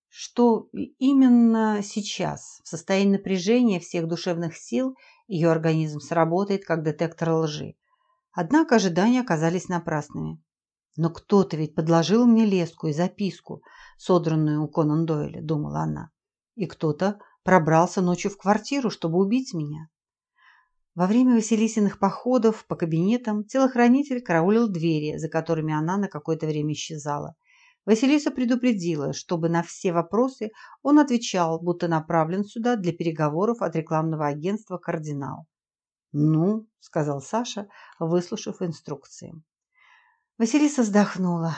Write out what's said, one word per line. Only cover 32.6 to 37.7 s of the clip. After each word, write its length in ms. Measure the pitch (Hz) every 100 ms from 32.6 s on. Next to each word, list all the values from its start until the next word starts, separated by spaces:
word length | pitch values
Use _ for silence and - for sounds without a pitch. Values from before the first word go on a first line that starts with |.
| 233 240
для 160 | 170
переговоров 720 | 165 170 156 151 156 220 233
от 160 | 180 160
рекламного 480 | 156 160 160 156 147
агентства 500 | 147 175 208 - 180
«Кардинал». 680 | - 170 156 143 151 - - _ _ _ _ _ _
«Ну», 560 | 147 151 156 185 220 220 _
сказал 420 | - 165 147 139
Саша, 480 | - 226 240 202 202